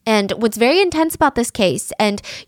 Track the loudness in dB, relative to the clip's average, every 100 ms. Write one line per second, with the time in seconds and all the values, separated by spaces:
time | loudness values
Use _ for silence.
0 | 0 0 0 -2 -2 2 2 4 2 2
1 | 0 2 0 2 -2 0 0 0 -4 -2
2 | 0 -2 -8 -12